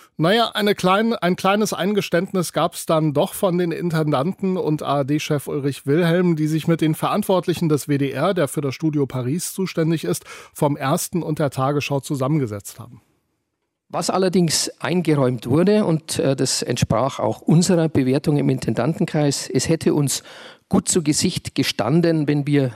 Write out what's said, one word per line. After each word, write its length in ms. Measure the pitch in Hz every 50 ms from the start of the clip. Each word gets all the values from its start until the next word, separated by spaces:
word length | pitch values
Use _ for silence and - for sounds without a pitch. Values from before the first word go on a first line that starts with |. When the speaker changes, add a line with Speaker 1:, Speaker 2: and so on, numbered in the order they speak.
| - _ _ -
Speaker 1:
Naja, 320 | 156 175 214 233 226 - -
eine 220 | 208 208 208 196
klein-, 400 | - - 185 190 208 226 226 233
ein 220 | - - 175 185
kleines 360 | - - 190 202 208 214 - 170
Eingeständnis 800 | - 170 202 214 202 - - - 170 196 - - 185 160 - -
gab's 320 | 151 160 170 - - -
dann 300 | - 165 156 156 156 135
doch 180 | 147 185 190 -
von 240 | - 208 185 170
den 160 | 180 180 170 156
Intendanten 840 | - 170 180 160 160 156 151 147 131 139 185 190 - 196 190 185 180
und 240 | - 151 156 147 -
A-R-D-Chef 680 | 123 139 143 139 131 147 156 - - 156 139 - -
Ulrich 360 | 151 147 131 143 135 - -
Wilhelm, 480 | 135 143 170 175 165 165 185 180 175 165
die 140 | 151 156 151
sich 180 | 156 156 -
mit 140 | 165 165 156
den 160 | 165 156 156
Verantwortlichen 720 | - 165 135 147 208 - - 190 180 - 185 165 - 175 156
des 180 | 156 135 -
W 100 | 147 143
D 140 | 135 147 135
R, 240 | - 131 156 196 202
der 140 | 180 147 -
für 120 | - 156
das 140 | 147 135 123
Studio 320 | - 165 156 147 147 139
Paris 460 | 127 - 131 120 123 151 180 - - -
zuständig 500 | - 190 - - 175 160 160 165 151 -
ist, 220 | 175 - - - - - - - - _
vom 240 | - 156 143 147
Ersten 460 | 156 139 135 160 - - - - 170 151
und 160 | 160 156 -
der 120 | 156 135
Tagesschau 500 | - 135 131 139 147 147 - - 143 139
zusammengesetzt 800 | - - 151 127 131 135 156 151 131 104 104 101 - - - -
haben. 220 | 113 120 127 120 _ _ _ _ _ _ _ _ _ _ _ _ _ _ _ _ _ _
Speaker 2:
Was 220 | - 160 170 -
allerdings 580 | 214 185 190 185 175 190 175 156 - - - - - -
eingeräumt 680 | - 123 170 185 160 156 151 143 131 127 127 110 -
wurde, 380 | 120 131 160 185 202 214 214 208
und, 340 | 175 160 151 - - - -
äh, 160 | 139 139 139
das 280 | 135 135 - - - -
entsprach 580 | - 123 - - - 113 107 127 135 - -
auch 200 | 110 113 110 -
unserer 480 | - - 165 165 180 - 185 165 160 156
Bewertung 480 | - 151 131 127 131 151 - 160 147
im 120 | 143 139 139
Intendantenkreis, 1000 | 131 127 - - 110 - 113 151 - - 175 - - 156 147 143 135 - - -
es 200 | - 135 - -
hätte 260 | 160 160 - 160 165
uns 300 | 156 143 131 - - - - - - - - - _ _ _
gut 200 | - - - -
zu 160 | - 185 151
Gesicht 500 | 147 143 - - 185 - - - - -
gestanden, 720 | - 131 - - - 101 117 156 175 170 170 165 156 147
wenn 180 | 143 147 147 139
wir 280 | 147 143 143 135 127 110